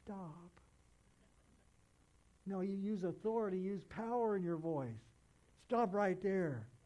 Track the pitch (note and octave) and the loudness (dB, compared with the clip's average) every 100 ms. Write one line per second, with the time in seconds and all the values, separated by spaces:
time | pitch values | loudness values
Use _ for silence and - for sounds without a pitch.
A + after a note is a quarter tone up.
0 | - G3 F3+ D#3+ F3 - - _ - - | -12 -10 -10 -12 -18 -20 -20 _ -20 -20
1 | - - - _ _ - - _ - _ | -20 -20 -20 _ _ -20 -20 _ -20 _
2 | - - - - - F#3+ F#3 G3 G3 G#3+ | -20 -20 -20 -14 -4 -2 0 0 0 0
3 | F3 - G#3+ A3+ G#3+ F#3 F#3 G3 - - | 0 -2 0 0 0 0 -2 -4 -6 -6
4 | A3+ A#3+ A3+ G3+ F3 E3+ D#3+ D#3 C3 A2 | -2 2 2 2 0 -2 0 -2 -2 -6
5 | - - - - - - - A#3+ A#3 G3 | -12 -20 -20 -20 -20 -20 -2 2 4 4
6 | G#3 F#3 G3 F#3+ E3+ B2+ G#2+ - | 4 4 2 2 2 0 -6 -16